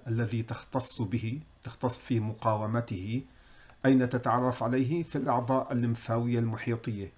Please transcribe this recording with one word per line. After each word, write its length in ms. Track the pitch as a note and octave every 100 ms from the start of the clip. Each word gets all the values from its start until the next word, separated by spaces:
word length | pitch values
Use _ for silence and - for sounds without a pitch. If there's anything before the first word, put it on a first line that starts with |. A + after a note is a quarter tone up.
| -
الذي 340 | A2+ A#2 A#2
تختص 600 | A2+ A2+ - - - -
به، 380 | G2+ A#2 A2+ C#3 - -
تختص 360 | A#2+ - B2+ -
في 200 | - A#2
مقاومته. 1000 | G#2+ A2 - G#2+ G#2+ A#2 A#2 F#2+ G2 A#2+ - - - - - - C3
أين 220 | C3 B2
تتعرف 540 | B2 A#2+ A#2+ B2+ B2
عليه؟ 400 | A#2 B2+ B2+ E3+
في 140 | D#3+ D3
الأعضاء 560 | C3 B2 A#2 C3 -
الليمفاوية 680 | B2+ A#2+ A2+ - A#2 A#2+ A#2+
المحيطية، 760 | A#2 G#2+ - A2+ A#2+ G#2 G2